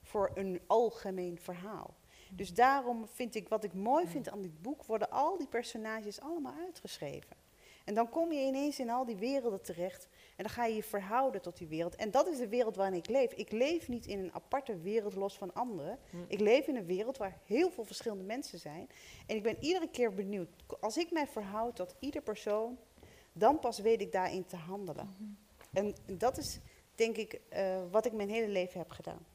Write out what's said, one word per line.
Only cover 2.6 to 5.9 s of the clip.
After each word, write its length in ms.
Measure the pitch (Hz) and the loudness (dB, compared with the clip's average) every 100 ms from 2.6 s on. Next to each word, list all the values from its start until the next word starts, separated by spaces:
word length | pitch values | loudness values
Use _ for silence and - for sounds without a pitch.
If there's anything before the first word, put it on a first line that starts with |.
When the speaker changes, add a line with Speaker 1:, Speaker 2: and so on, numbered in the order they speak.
| 254 277 247 233 220 | 8 8 2 -2 -4
Speaker 1:
vind 220 | - 240 220 | -6 -4 -4
ik, 140 | 175 | -2
wat 140 | 220 | -2
ik 100 | 208 | 0
mooi 340 | 185 208 294 349 | -2 4 4 4
vind 220 | 277 208 | -4 -6
aan 120 | 208 | -6
dit 200 | 185 156 | -8 -8
boek, 220 | 196 302 | -8 -8
worden 260 | - 220 208 | -2 -2 0
al 260 | - 302 381 | 2 2 0
die 100 | 277 | -2
personages 760 | 233 233 226 220 | -4 -4 -6 -6